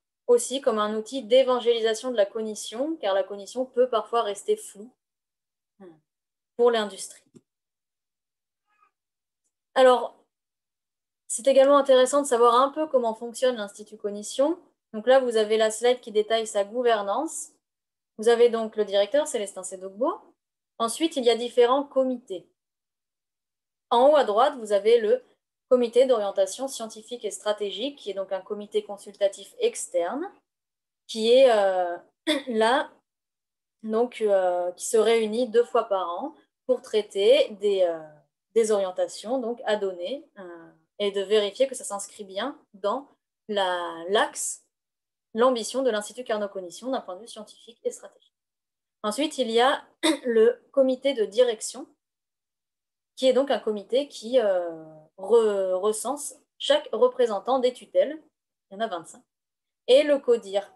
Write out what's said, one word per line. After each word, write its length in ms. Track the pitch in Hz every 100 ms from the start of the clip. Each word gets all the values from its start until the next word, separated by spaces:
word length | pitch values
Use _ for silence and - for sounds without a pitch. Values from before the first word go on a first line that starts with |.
| _ _ -
aussi 340 | 240 - 262
comme 180 | 269 220
un 160 | 208 214
outil 260 | 214 269
d'évangélisation 880 | 208 254 247 247 226 233 220 220 254
de 60 | 233
la 100 | 196
cognition, 720 | 226 220 208 - 220 302 330
car 180 | 202
la 80 | 196
cognition 420 | - 202 196 247
peut 240 | 254 240 247
parfois 320 | 226 214 233
rester 360 | 208 196 - 214
floue, 360 | - 196 240 _ _ _ _ _ _ _ _ _
euh, 60 | 185 156 _ _ _ _ _ -
pour 120 | 240
l'industrie. 540 | 226 208 190 - - _ - _ _ _ _ _ _ _ _ _ _ _ _ _ 1077 1077 _ _ _ _ _ _ _ _
Alors, 400 | 277 262 247 - _ _ _ _ _ _ _ _ _ _ _ -
c'est 200 | - 247
également 300 | 269 269 285
intéressant 460 | 269 262 254 285
de 40 | 277
savoir 300 | 233 240 233
un 140 | 277
peu 180 | 311 311
comment 260 | 262 226
fonctionne 400 | 220 240 226 254
l'Institut 420 | 233 202 - 208 214
Cognition. 640 | 202 208 208 - 294 349 _ _ _
Donc 140 | 220 233
là, 140 | 269
vous 160 | 247 220
avez 200 | 208 220
la 140 | 220
slide 300 | 214 240 247
qui 100 | -
détaille 340 | 214 208 226
sa 200 | 220 208
gouvernance. 880 | 202 240 240 214 196 226 320 - - _ _ _ _ _ _ -
Vous 100 | 220
avez 200 | 233 240
donc 260 | 226 220
le 100 | 214
directeur, 440 | 196 196 202 285 302
Célestin 340 | 233 202 -
Sedogbo. 500 | 180 190 190 196 294 415 - _ _ _ _ -
Ensuite, 380 | 226 220 320 277
il 80 |
y 60 | 240
a 60 | 226
différents 480 | 240 247 240 277
comités. 640 | 277 262 262 247 - 180 _ _ _ _ _ _ _ _ _ _ _ _ _ _ -
En 180 | 240 269
haut 80 | 302
à 80 |
droite, 340 | 214 202 285 277
vous 140 | 214
avez 260 | 202 208 240
le 240 | 214 254 _ _ _ _ -
comité 360 | 247 233 247
d'orientation 640 | 262 226 202 196 190 - 262
scientifique 580 | - 226 220 - 240
et 60 | 208
stratégique, 640 | - 214 208 202 185 269 285
qui 140 | 214
est 40 |
donc 180 | 190 190
un 80 | 190
comité 420 | 185 208 208 208
consultatif 720 | 208 202 208 190 202 196 196 -
externe, 680 | 233 - - 175 175 247 381 _ _ _ _ _ _ _ -
qui 240 | 220 226
est, 180 | 247 262
euh, 480 | 214 196 185 175 175 _ _ -
<clears throat> 220 | 277 269
là, 420 | 220 220 277 - _ _ _ _ _ _ _ _ _
donc, 360 | 220 220 240 -
euh, 520 | 214 196 185 180 180
qui 140 | 180 -
se 100 | 226
réunit 520 | 214 233 214 220 247
deux 160 | 226
fois 200 | 240 233
par 260 | 226 196 175
an 240 | 180 285 - _ _ -
pour 160 | 240
traiter 680 | - 214 208 196 208 294 - 202
des, 220 | 208 190
euh, 180 | 175 160 156 151 _ _ _ 226
des 160 | 220
orientations 640 | 202 190 185 175 - 208 262
donc, 220 | 226 240
à 120 | - 208
donner, 520 | 196 175 180 277 320 202
euh, 300 | 180 170 165 165 _ -
et 100 | 202
de 100 | 196
vérifier 440 | 190 214 202 196 269
que 80 |
ça 80 | 254
s'inscrit 420 | - 202 - -
bien 360 | 196 190 254 302 _
dans 340 | 190 202 254 285 _ _ _ -
la, 560 | 202 185 180 170 165 170
l'axe, 560 | 208 294 - - - _ _ _ _ _ _ _
l'ambition 500 | 220 254 240 214 247
de 60 | 262
l'Institut 360 | 214 208 220
Carnot 240 | 247 214 202
Cognition 420 | 196 180 - 240
d'un 100 | 262
point 160 | 226 180
de 60 |
vue 40 | 233
scientifique 540 | 220 208 - - 226
et 60 | 247
stratégique. 440 | - - _ _ _ _ _ _ _ _ _
Ensuite, 360 | 214 208 302 -
il 120 | 226
y 100 | 226
a 220 | 254 302 - -
<clears throat> 220 | 311 285
le 380 | 247 226 226 - _
comité 420 | 277 262 254 277
de 100 | 240
direction, 640 | 196 202 247 214 - 247 330 _ _ _ _ _ _ _ _ _ _ _ _ -
qui 100 | 262
est 60 |
donc 180 | 240 277
un 80 | 220
comité 500 | 226 208 196 254 285
qui, 300 | - 220 254
euh, 460 | 208 185 170 160 156 - _ -
re-, 560 | 190 160 220 196 190
recense 640 | 185 208 220 233 285 - - _ -
chaque 320 | - 294 -
représentant 680 | 220 247 247 240 196 233 262
des 120 | 247
tutelles, 500 | 247 208 180 233 311 _ _ _ _ _
il 40 |
y 20 | 196
en 40 |
a 60 | 220
vingt-cinq, 360 | 175 160 - _ _ _ _ _ _ -
et 160 | 262
le 160 | 302 277
codir 520 | 247 233 196 196 -